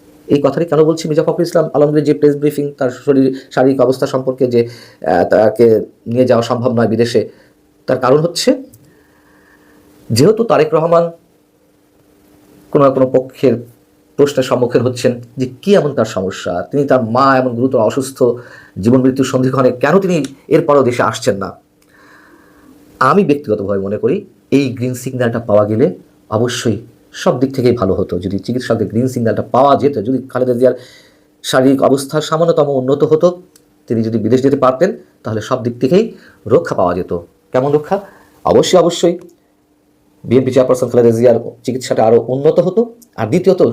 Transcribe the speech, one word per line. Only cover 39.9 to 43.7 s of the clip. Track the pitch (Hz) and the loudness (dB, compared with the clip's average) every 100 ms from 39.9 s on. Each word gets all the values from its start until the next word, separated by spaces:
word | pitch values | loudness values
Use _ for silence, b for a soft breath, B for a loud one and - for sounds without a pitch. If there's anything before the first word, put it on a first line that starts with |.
| _ _ _ | _ _ _
বিএনপি | - 120 127 | 0 2 2
চেয়ারপারসন | 117 123 127 120 | 2 2 2 0
খালেদা | 120 117 | 2 4
জিয়ার | 113 120 113 - - | 4 2 2 -2 -12
চিকিৎসাটা | - 123 - - 110 | -8 -6 -4 0 2
আরও | 117 - | 2 0
উন্নত | 131 143 160 | -2 0 2
হতো। | 175 180 233 - - - | 0 0 -4 -6 -18 -10
আর | 107 | -4
দ্বিতীয়ত | 156 185 185 143 | -2 2 2 2